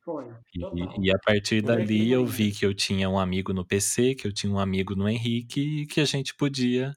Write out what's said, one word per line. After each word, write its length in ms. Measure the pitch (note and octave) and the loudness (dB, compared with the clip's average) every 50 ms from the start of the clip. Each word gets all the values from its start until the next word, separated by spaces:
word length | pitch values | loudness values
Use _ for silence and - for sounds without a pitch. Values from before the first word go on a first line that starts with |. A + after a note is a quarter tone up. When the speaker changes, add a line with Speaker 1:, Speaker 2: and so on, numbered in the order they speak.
| _ | _
Speaker 1:
Foi, 220 | F3 D#3+ D3 B2+ A#2+ A#2 - - _ | -10 -10 -10 -10 -14 -18 -20 -20 _
Speaker 2:
E, 100 | - F2 | -10 -10
Speaker 1:
total. 340 | - F#3+ F3+ F2 F2+ F#2+ - - | -8 -6 -6 -6 -6 -4 -4 -2
Speaker 2:
e 140 | F#2+ F#2+ F#2+ | 2 2 2
a 60 | G2 - | 2 2
partir 380 | G#2+ G#2+ G#2 G2+ - A2+ A2 G#2+ | 2 2 2 2 0 0 0 2
Speaker 3:
Foi. 120 | A2 A#2 | 2 2
Speaker 2:
dali 360 | A2+ A2 G#2 A2 G#2+ G#2+ A#2 | 2 2 2 2 2 4 4
eu 100 | B2+ B2+ | 4 2
Speaker 1:
Naquele 160 | B2+ A#2 G#2+ | 2 0 2
Speaker 2:
vi 60 | A2 G#2+ | 2 0
Speaker 1:
momento. 140 | G#2 G2+ - | 0 2 0
Speaker 2:
que 60 | - | 0
eu 80 | G2 G2 | 0 0
tinha 340 | G2 - - G2+ F#2+ F#2+ | 0 -2 0 0 0 0
um 120 | F#2+ F#2+ G2 | 2 2 0
amigo 340 | F#2+ F#2 F#2 F#2+ F#2+ - F#2+ | 0 0 0 -2 -2 -2 -2
no 100 | F#2+ F2+ | -4 -2
P 160 | - - G2+ | 0 0 0
C, 360 | G2 - - - B2 C3 C3+ | 0 0 2 2 2 2 2
que 100 | C3 - | 0 -4
eu 80 | G#2 G2+ | -6 -4
tinha 180 | - - G2+ | -4 -2 -2
um 60 | G2+ | 0
amigo 380 | G2 G2 F#2+ F#2+ F#2+ F#2 F#2+ G2+ | 0 0 0 0 -2 -2 -2 -2
no 120 | G2 G2 | 0 0
Henrique, 760 | G#2 A2 A#2+ A#2 A#2 A#2 A#2+ A#2+ A#2 - C#3+ C#3+ D3 D3+ D3+ D3 | 0 0 0 -2 -2 -2 -2 -4 -4 -4 -4 -2 -2 -2 -4 -6
e 20 | |
que 160 | D3 - D#3+ | -2 0 2
a 40 | D3+ | 2
gente 300 | C3+ - C#3+ C3 - - | 2 0 -2 -4 -6 -4
podia 560 | - D3 C#3+ C#3 C3+ B2 B2 B2 B2 C3 C#3 C#3 | -2 -2 -2 0 0 0 2 2 0 0 -2 0